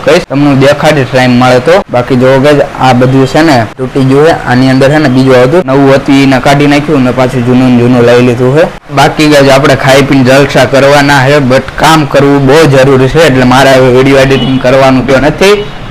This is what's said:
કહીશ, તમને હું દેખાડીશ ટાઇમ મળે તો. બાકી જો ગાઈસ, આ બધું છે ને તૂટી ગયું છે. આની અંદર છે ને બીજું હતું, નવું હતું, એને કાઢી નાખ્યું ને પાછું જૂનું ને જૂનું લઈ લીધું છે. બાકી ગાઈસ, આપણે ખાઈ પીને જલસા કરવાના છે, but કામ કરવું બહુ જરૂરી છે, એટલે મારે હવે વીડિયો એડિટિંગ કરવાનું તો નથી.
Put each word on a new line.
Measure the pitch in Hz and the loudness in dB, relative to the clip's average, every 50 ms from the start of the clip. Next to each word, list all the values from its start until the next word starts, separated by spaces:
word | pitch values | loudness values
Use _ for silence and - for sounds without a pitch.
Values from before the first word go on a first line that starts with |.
| - | 0
કહીશ, | 131 156 180 - - | -2 -2 -2 -4 -4
તમને | 135 139 147 | -4 -2 0
હું | 147 139 131 | 0 0 2
દેખાડીશ | 135 143 143 - 165 156 156 143 127 117 135 | 2 0 0 0 -2 -2 -2 -2 -4 -2 -2
ટાઇમ | 127 127 127 | -2 0 0
મળે | 123 120 127 127 127 123 | 0 0 2 2 0 0
તો. | 123 160 175 196 - - | 0 0 0 0 -2 -4
બાકી | 127 123 120 - 135 | -4 -4 -4 -2 -2
જો | 123 127 131 135 135 | 0 0 2 0 2
ગાઈસ, | 131 147 147 139 - - - - | 2 0 0 0 -2 -4 -4 -4
આ | 131 127 123 | -2 0 0
બધું | 123 131 131 135 135 131 127 | 0 0 0 0 0 0 0
છે | - 151 | 0 0
ને | 160 165 135 120 110 - - - | 0 0 0 0 -2 -4 -8 -10
તૂટી | 131 127 - 139 | -10 -6 -4 -2
ગયું | 131 131 131 143 151 | -2 0 2 2 2
છે. | 165 - - - - | 0 0 -2 -4 -2
આની | 123 127 131 131 | -2 0 0 0
અંદર | 131 131 139 131 | 0 0 0 0
છે | 151 156 | 0 0
ને | 151 127 | 0 0
બીજું | 127 131 131 131 127 | 0 0 0 2 2
હતું, | 123 123 131 160 185 180 | 2 2 2 0 -2 -2
નવું | 131 135 139 139 135 135 | 0 0 0 2 2 2
હતું, | 135 - 143 139 | 0 0 0 0
એને | 135 139 135 135 123 | 0 2 0 0 0
કાઢી | - 143 139 147 143 143 | 0 0 0 0 0 0
નાખ્યું | 143 147 147 - 156 135 127 | 0 -2 -2 -2 -2 -2 -2
ને | 127 | -2
પાછું | 117 127 127 123 135 127 117 | -2 -2 -2 -2 -2 -4 -2
જૂનું | 123 123 123 131 127 123 | 0 0 0 2 2 2
ને | 120 | 2
જૂનું | 120 120 127 120 117 | 2 0 0 2 2
લઈ | 120 120 123 | 2 2 2
લીધું | 123 123 120 123 123 127 135 156 | 2 0 0 0 -2 0 0 0
છે. | 180 185 - - - - 143 | 0 -2 -4 -10 -16 -8 -2
બાકી | 135 143 156 151 156 156 151 | -2 0 0 0 0 0 2
ગાઈસ, | 151 143 139 135 | 2 2 2 2
આપણે | 131 135 147 143 135 | 2 2 2 0 0
ખાઈ | 123 - 135 135 143 | 0 0 0 0 0
પીને | 135 - 143 135 127 | 0 0 0 0 2
જલસા | 123 135 143 143 139 - 147 127 | 2 2 0 0 0 0 -2 -2
કરવાના | - 139 131 139 139 147 143 139 143 143 139 127 135 | 0 0 0 2 2 2 2 0 0 0 0 0 0
છે, | 147 151 | 0 0
but | 139 123 131 135 - - - - | 0 0 0 -2 -2 -4 -6 -4
કામ | - 151 160 156 147 | -2 0 0 0 -2
કરવું | 139 - 139 139 143 143 143 139 131 | -2 0 0 0 2 0 0 2 2
બહુ | 139 165 160 139 | 2 2 2 2
જરૂરી | 135 135 131 139 135 131 131 127 | 2 2 2 2 2 0 0 0
છે, | - 160 170 143 | 0 0 0 2
એટલે | 131 131 127 | 2 0 0
મારે | 123 127 135 135 135 | 2 2 2 2 2
હવે | 131 131 131 127 | 2 2 2 2
વીડિયો | 120 131 135 135 139 135 | 2 2 2 2 2 2
એડિટિંગ | 135 135 135 131 - 135 131 127 | 2 0 0 -2 -2 -2 -4 -2
કરવાનું | - 123 131 135 135 131 131 127 127 139 | -2 0 0 2 2 2 0 0 0 0
તો | 135 127 | 0 0
નથી. | 135 151 151 - 190 196 208 202 208 - - - - - | 0 -2 -2 -2 0 0 0 -2 -4 -6 -12 -14 -14 -8